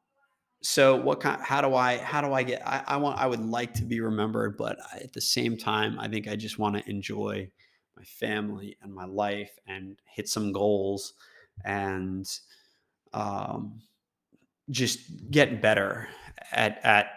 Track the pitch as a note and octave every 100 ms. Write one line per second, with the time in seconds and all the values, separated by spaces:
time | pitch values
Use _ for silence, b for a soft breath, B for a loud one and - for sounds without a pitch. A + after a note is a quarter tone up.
0 | _ _ _ _ _ _ - - C3+ C3
1 | C3 D3 D3 - - C#3+ C3+ B2+ B2+ B2
2 | B2 D3 C#3+ C3 B2+ A#2+ A#2+ C3 - C#3+
3 | C#3+ - C3 A#2 A2+ A#2+ B2 - A#2+ A#2
4 | A2 G#2+ A2 A2 G#2+ G#2 A2+ - - -
5 | - - - B2 A#2+ A2+ A2 G#2+ A2 A2
6 | A2 G#2+ G#2 G#2 G#2+ - G#2 G2+ - G2+
7 | F#2+ G#2 G#2 G2+ F#2+ _ b b b -
8 | G2 - A#2 G#2+ G#2 G2 G2+ - G2 F#2+
9 | F#2 G2 G#2 G2+ G2+ - - F#2+ F#2+ G2+
10 | _ - G#2 A2 G#2 G2 G#2 G2+ G2 G2
11 | - - b b b - F#2+ G2+ G2 F#2+
12 | F#2+ F#2+ F#2+ - b b b b b b
13 | _ A2 G#2 G2 - - G#2+ A2+ - _
14 | _ _ _ _ _ _ - B2+ A#2+ -
15 | - - - D3 C#3 A2+ G#2+ G#2 G2 G2+
16 | - B B B - - G#2+ - A#2 G#2+
17 | -